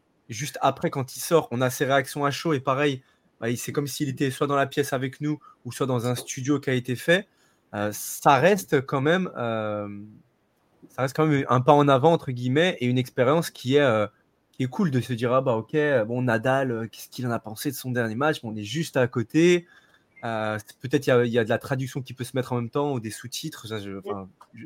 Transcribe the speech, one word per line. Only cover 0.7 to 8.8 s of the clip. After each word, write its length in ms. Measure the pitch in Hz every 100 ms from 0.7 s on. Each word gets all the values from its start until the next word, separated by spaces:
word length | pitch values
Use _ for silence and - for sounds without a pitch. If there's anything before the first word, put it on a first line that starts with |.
| 135 170
quand 260 | 143 131 -
il 40 |
sort, 280 | - 170 160
on 100 | 120
a 80 | 127
ses 160 | 127 135
réactions 400 | 139 135 147 143
à 60 |
chaud 220 | 135 170
et 60 | 139
pareil, 420 | 131 135 147 131 - _ _ _
bah, 100 | 117
il, 80 | 120
c'est 140 | -
comme 160 | 139 143
s'il 220 | - 143
était 220 | 127 139
soit 160 | 131 139
dans 100 | 143
la 100 | 135
pièce 240 | 147 135
avec 300 | 131 135 -
nous 180 | 147 151 - _
ou 80 | 120
soit 160 | - 135
dans 200 | 123 120
un 80 | 123
studio 440 | - - 127 143
qui 100 | 143
a 40 |
été 220 | 127 123 120
fait. 320 | - 180 - _ _ _ _ 104
Euh, 160 | 104
ça 420 | 107 - - 160 139
reste 460 | 165 202 - 143